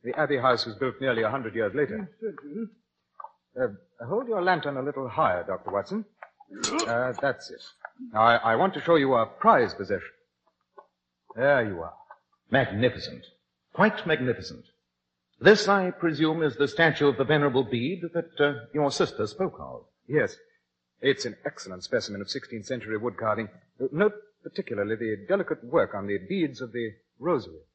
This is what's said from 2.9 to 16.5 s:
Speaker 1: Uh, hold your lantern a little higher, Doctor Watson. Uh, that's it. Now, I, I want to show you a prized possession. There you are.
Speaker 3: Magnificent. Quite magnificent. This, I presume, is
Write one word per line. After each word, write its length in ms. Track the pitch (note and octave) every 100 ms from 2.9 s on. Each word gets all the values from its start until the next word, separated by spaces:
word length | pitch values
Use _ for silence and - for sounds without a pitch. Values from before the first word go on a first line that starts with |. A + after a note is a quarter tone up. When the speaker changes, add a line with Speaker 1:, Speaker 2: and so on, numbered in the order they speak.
| _ _ _ - _ _ B2+
Speaker 1:
Uh, 480 | B2 G2+ _ _ A#2+
hold 220 | G3+ B3
your 140 | G#3+
lantern 340 | F3+ F3 C#3+ C3+
a 60 |
little 260 | C3+ C3+ B2+
higher, 340 | A2+ C#3 F2+
Doctor 260 | F2 F#2 -
Watson. 340 | G2+ G2 G#3 G#3 _ - _ _ - A#3+ - -
Uh, 260 | A#2 B2+ B2
that's 300 | C#3 B2 -
it. 120 | - - _ - _ C4
Now, 80 | A2
I, 160 | A#2 A#2
I 200 | A2+ A2+
want 180 | F#3+
to 80 | D#3+
show 140 | E3 E3
you 180 | C3+
a 120 | B2 A2
prized 500 | - A3+ E3+ G#2+ -
possession. 340 | F#2+ F#2+ - _ _ _ _ _ _ - _ _ _ _ _ A2
There 300 | C3+ C#3 A2
you 140 | F2+
are. 140 | E2 - - - _ _ _
Speaker 3:
Magnificent. 760 | C3 B2 G2 B2 F#2 - - - _ _ _ _
Quite 340 | - G#3+ G#3+ E3+
magnificent. 580 | D#3 B2+ A2+ - - - _ _ _ _ _ _ _
This, 280 | E3 G#3 -
I 220 | G3 F#3
presume, 520 | F3+ E3+ C#3+ D#3 D#3+
is 140 | D3+